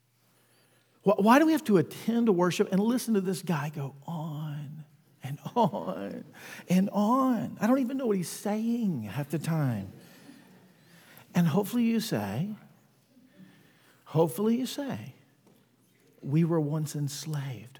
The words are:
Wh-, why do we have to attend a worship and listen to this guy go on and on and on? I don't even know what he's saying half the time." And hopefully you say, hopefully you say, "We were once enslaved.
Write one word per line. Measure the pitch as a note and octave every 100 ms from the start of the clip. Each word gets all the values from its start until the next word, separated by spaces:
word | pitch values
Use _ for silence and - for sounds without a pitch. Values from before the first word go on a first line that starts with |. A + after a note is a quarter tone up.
| _ _ _ _ _ _ _ _ _ _
Wh-, | F#3+ G#3
why | G#3 C4+
do | D#4+
we |
have | D#4
to | - F#3
attend | - - - A#3 A#3
a |
worship | F3 F3+ E3 G3+
and | F#3+
listen | A3 B3 -
to | G3+
this | F#3+ F#3
guy | - D#3 D3+
go | D3+ C#3 - -
on | E3 D#3+ D3 D#3 D3 D3 D3+ - _ _ _
and | C3 C#3+ - B3
on | G#3 F#2+ E2 - - - - - - - -
and | F#3 G3+
on? | G3+ G#3 C4 C4 A3+ - -
I | G#3+
don't | C4+
even | B3 C4+
know | A#3+
what | G3
he's | E3
saying | - G#3 G#3+ A3+ A#3 G#3 C#3
half | G#2 A#2 C#3+
the | D#3+
time." | D3+ D#3+ C3+ G#2 G2 - - - - - - - - _ _ - - - -
And | F3+ E3+
hopefully | E3+ G3+ A#3+
you | A#3 A3+
say, | - A#2+ G2+ A2 G3+ G#3+ - _ _ _ _ _ _ - - - _ _ _ _
hopefully | - D#3 E3 - A3 A#3+
you | B3+
say, | - C#4 A2+ - - _ _ _ _ _ _ _ _ _ _
"We | C#3 D#3
were | E3 E3+
once | D3 D#3 D3 D3
enslaved. | C#3+ - D#3+ D3 C3+ G#2+ A2+